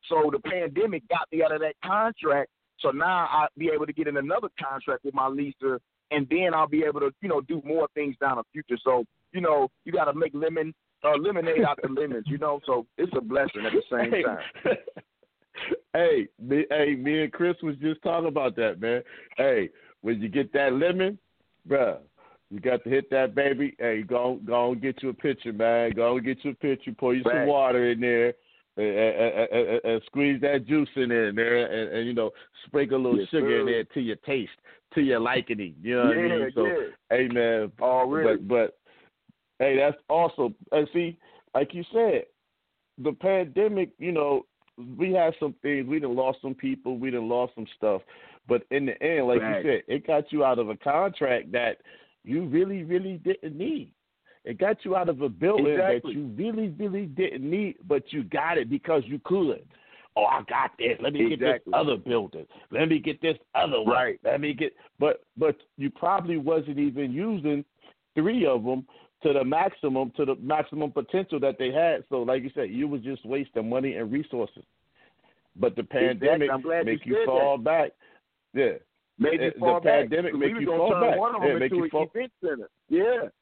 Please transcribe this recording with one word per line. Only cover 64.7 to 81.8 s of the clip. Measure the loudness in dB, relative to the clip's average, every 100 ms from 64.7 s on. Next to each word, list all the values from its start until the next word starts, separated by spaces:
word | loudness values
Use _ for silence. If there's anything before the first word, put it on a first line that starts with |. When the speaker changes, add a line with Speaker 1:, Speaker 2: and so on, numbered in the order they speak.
| -6 -20 _
Speaker 2:
but, | 0 0 _ -2
but | 0 0 _ -6
you | -6
probably | -2 0 0 0 -2
wasn't | 0 -2 -2 -2
even | -2 0 -4
using | -4 -4 -2 -2 -4 -6 _ -20 _ _ -2
three | 0 2 2
of | 2 0
'em | -4 -6 -20 _ _
to | 0
the | 2
maximum, | 2 0 0 -2 -2 -2 -4 -2
to | -2
the | -2
maximum | -2 -2 -2 -4 -4
potential | -4 -2 -4 -2 -2
that | -2 0
they | -2
had. | 2 2 0 -2
So, | -4
like | 0 -2
you | -2
said, | -6 -6
you | -4 -4
was | -4
just | -6 -10 -6
wasting | -6 -4 -4 -2
money | -2 -2 -4
and | -4
resources. | -4 -4 -4 -6 -8 -20 _ _ _ _ _ _ _ _ 0
But | 0 0
the |
Speaker 1:
Exactly. | -2 2 2 4 2
Speaker 2:
pandemic | 4 2
Speaker 1:
I'm | 0
glad | -2 -2 0
Speaker 2:
make | -2 0
Speaker 1:
you |
Speaker 2:
you | 0
Speaker 1:
said | 2
Speaker 2:
fall | 2 2 2
Speaker 1:
that. |
Speaker 2:
back. | 2 2 0 _ _ _ _ _ _
Yeah. | 0 0 0 _ _ _ -2
Speaker 1:
Made | 0 2
you | -2
Speaker 2:
It, | 0
Speaker 1:
fall | 2 4
Speaker 2:
the | 6
Speaker 1:
back. | 4
Speaker 2:
pandemic | 4 -2 -2
Speaker 1:
We | 0
Speaker 2:
make | 0 0
Speaker 1:
was |
Speaker 2:
you | -2
Speaker 1:
gonna | 2
Speaker 2:
fall | 2
Speaker 1:
turn | 4 4
Speaker 2:
back. | 4
Speaker 1:
one | 0 0
of |
Speaker 2:
Yeah, | 0
Speaker 1:
them | 2
Speaker 2:
make | 2
Speaker 1:
into |
Speaker 2:
you | 0